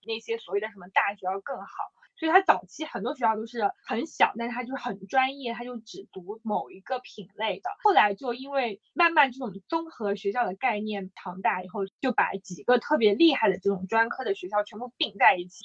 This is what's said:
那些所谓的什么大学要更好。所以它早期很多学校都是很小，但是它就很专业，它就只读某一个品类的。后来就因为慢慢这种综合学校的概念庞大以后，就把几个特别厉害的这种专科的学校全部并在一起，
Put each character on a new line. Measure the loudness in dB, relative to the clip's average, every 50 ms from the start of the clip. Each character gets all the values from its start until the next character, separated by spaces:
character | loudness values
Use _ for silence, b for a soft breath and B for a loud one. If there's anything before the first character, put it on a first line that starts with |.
| _
那 | -6 -6 -6
些 | -4 -4 -6
所 | -6 -4 -2 -2
谓 | -2
的 | -2 -4
什 | -6
么 | -10 -10 -2
大 | 0 0 0 0 -2
学 | -4 -4
要 | -4 -4 -4
更 | -6 -8 -8
好。 | -8 -10 -10 -10 -10 -10 -10 _ b b b b
所 | -4 2 4
以 |
它 | 6 6
早 | 6 4 2 2 -2
期 | -10 -10 -10 -8
很 | -6 -6 -4
多 | -4 -4 -2
学 | 0
校 | 0 0 0
都 | 0 -4
是 | -6 -2 0 0 -2 -2 _ _
很 | -4 -4 -4 -4
小， | -2 0 2 2 2 2
但 | 0 -6
是 | -4 -4
它 | -6 -6
就 | -6 -6
很 | -6 -6 -6 -6 -8 -6
专 | 0 2 2 2 2 0 -4
业， | -6 -6
它 | -6 -6 -8
就 | -8 -8
只 | -10 -12 -12 -14 -14 -14 -14 -14
读 | -12 -10 -10 -10 -8 -4
某 | -2 -2 -2 -2 -6
一 | -12 -14
个 | -8 -6 -6 -6
品 | -6 -10 -14 -14 -16 -12 _
类 | -4 -4 -2 -2 -4
的。 | -6 -8 -4 2 2
后 | 4
来 | 6 6 4 4 2
就 | -2 -4 -6 -6
因 | -6 -6 -4
为 | -2 -2 0 -2 -4 -8 _ _ 0
慢 | 2 2 4 6
慢 | 4 4 4
这 | 2 -4
种 | -8 -8 -8 -10 -6
综 | -4 -4 -4 -4 -6
合 | -8 -4 -2 -2 -2
学 | -2 -2 -2
校 | 0 0 0
的 | -2 -2
概 | -2 -2 -2 -2 -2
念 | -2 -4 -4 -4 -6 -8 -12
庞 | -12 -10 -10 -6 -2
大 | 0 0 0 -2 -4
以 |
后， | -6 -6 -4 -4 -6 -4 _
就 | -2 0
把 | 2 2 2 0 0
几 | -6 -8 -10 -12 -2 2
个 | 4 4
特 | 4 4 2 2 4
别 | 6 4 6
厉 | 6 6 6 6
害 | 4 4 2
的 | 2
这 | 2 0 0
种 | 0 0 -2
专 | 0 2 2 2 2
科 | -2 -4 -2
的 | -2 -2
学 | -4 -4
校 | -2 0 0 0
全 | -2 -4
部 | -10 -10 -8 -6
并 | -6 -8 -6 0
在 | 4 4 6 6
一 | 4 0
起， | -10 -14 -14 -2